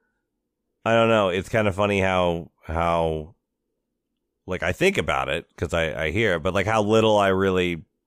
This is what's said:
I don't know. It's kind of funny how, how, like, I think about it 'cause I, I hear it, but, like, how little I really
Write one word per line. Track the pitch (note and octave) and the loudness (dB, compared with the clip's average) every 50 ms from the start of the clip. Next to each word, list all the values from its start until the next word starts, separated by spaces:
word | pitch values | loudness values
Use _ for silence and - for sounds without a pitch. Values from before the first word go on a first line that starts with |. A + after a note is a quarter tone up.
| _ _ _ _ _ _ _ _ _ _ _ _ _ _ _ _ - | _ _ _ _ _ _ _ _ _ _ _ _ _ _ _ _ -2
I | A2 A2+ | 0 2
don't | A#2 A2+ A2+ | 4 4 4
know. | A2+ A2 G2+ | 4 4 2
It's | F#2 F2 G2 F#2 - | 2 0 -2 -4 -2
kind | - A2+ G#2+ | -2 0 0
of | G#2 F2 | 0 0
funny | F#2+ G#2 G2+ G2+ G2 | 0 0 0 0 0
how, | F#2+ F#2+ F#2 F#2 F2+ F2 E2+ E2+ D#2+ - _ _ - | 0 2 2 2 2 0 0 -2 -6 -12 _ _ -12
how, | - D#2+ E2 E2+ E2+ E2+ E2+ E2 D#2+ D#2 D#2 D2+ D#2 - _ _ _ _ _ _ _ _ _ _ _ _ _ _ _ _ _ _ _ _ _ _ | -6 -4 -2 0 0 0 0 0 0 -2 -4 -8 -12 -18 _ _ _ _ _ _ _ _ _ _ _ _ _ _ _ _ _ _ _ _ _ _
like, | - F#2 E2+ - | -10 -8 -4 -4
I | F2+ | -4
think | F2 - E3 G3 G3 | -2 0 0 0 0
about | - E2 D2+ D2 C2+ C2 | 0 -2 -2 -2 -2 -2
it | C2 D2 E2 - _ _ | -4 -4 -6 -8 _ _
'cause | - - E2 - | -8 -6 -4 -2
I, | E2+ D#2+ D#2+ G#1+ A#1 D#2+ | -2 -2 -2 -4 -4 -4
I | D#2 | -4
hear | D#2 G#2 A#2 G#2 F2 | -2 -2 0 0 0
it, | E2+ D2+ | -2 -2
but, | F#2 F2 | -2 -2
like, | G2 F#2 | -2 0
how | G#2 A2 A2+ | 0 0 0
little | G#2 G#2 A2 A2 A2 A2 G#2+ | 2 2 4 4 4 4 4
I | G#2 G2+ G2 | 4 4 2
really | F#2+ F#2 G2 F#2+ F#2 F#2 F2+ F2 E2+ D#2+ - _ _ _ _ | 2 2 2 2 2 0 0 -2 -4 -6 -10 _ _ _ _